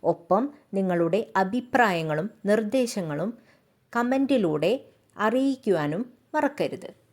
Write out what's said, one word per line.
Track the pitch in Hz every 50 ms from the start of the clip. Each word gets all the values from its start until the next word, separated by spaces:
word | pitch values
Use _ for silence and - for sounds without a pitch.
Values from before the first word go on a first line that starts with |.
| - - 165
ഒപ്പം | 156 - _ 180 202 247 285 - - _ _ -
നിങ്ങളുടെ | 196 190 185 180 175 170 165 170 208 220 - - 190 190
അഭിപ്രായങ്ങളും | 190 202 247 - - - 254 240 208 180 170 160 160 151 151 170 214 - _ _ 190
നിർദ്ദേശങ്ങളും | 208 214 220 208 208 269 254 233 - 208 175 160 147 147 165 214 233 - _ _ _ _ _ _ _ _ _ _ -
കമൻറ്റിലൂടെ | 233 240 247 262 269 277 254 285 247 202 165 151 - - 175 226 277 - - _ _ _ _ _ - 208
അറിയിക്കുവാനും | 220 226 262 269 277 269 254 - 226 190 160 147 147 151 180 254 - - _ _ _ -
മറക്കരുത്. | 311 302 277 294 - 180 143 - - - - - _ _ _